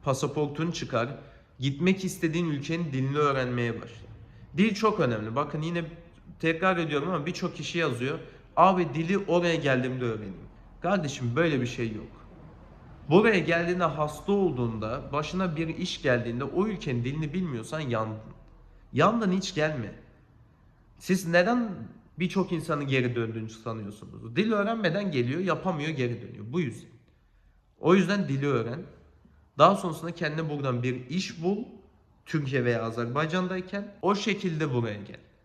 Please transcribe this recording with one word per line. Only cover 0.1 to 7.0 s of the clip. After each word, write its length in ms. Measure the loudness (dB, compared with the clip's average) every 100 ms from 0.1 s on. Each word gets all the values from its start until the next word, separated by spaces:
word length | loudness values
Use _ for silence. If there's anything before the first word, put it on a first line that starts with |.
| 0 0 0 -2 -2 -4
çıkar. 360 | -4 -2 -2 -2 -6 -16 -20 _ -4
Gitmek 460 | -4 2 2 2 -2
istediğin 440 | -2 -2 0 0
ülkenin 440 | -2 -2 -4 -2
dilini 240 | -2 0 2
öğrenmeye 640 | 2 2 0 0 -2 -4
başla. 260 | -10 -16 -18 -18 -20 -20 -8 2
Dil 160 | 2
çok 260 | 4 2 4
önemli. 360 | 2 0 -2 -2
Bakın 260 | -2 -4
yine 240 | -4 -4 -6 -12 -20 -20 -20 -2
tekrar 380 | -2 2 2 2
ediyorum 320 | 2 0